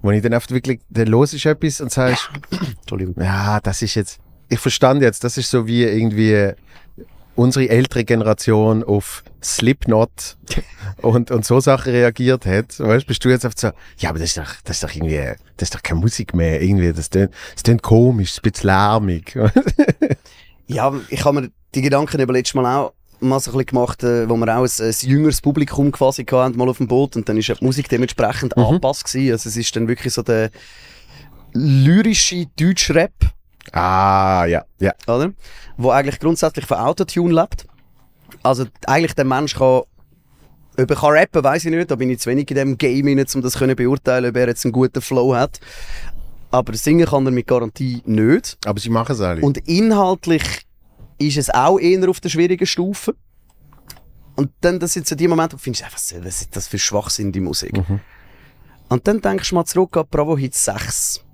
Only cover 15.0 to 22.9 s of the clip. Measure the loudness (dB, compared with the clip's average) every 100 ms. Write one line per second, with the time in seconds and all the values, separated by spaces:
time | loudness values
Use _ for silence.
15 | -4 -2 -4 -10 _ -8 -6 -6 -4 0
16 | 0 -2 -4 0 0 2 2 2 2 0
17 | -2 0 0 -2 -18 -2 2 2 4 6
18 | 6 2 -2 -2 -4 -2 2 2 4 2
19 | 0 -4 -6 0 2 2 2 2 2 2
20 | -2 -2 _ -20 -20 _ -8 -2 -2 -2
21 | -8 0 0 0 -4 _ _ -4 0 0
22 | 0 -2 0 0 -2 -2 0 0 -4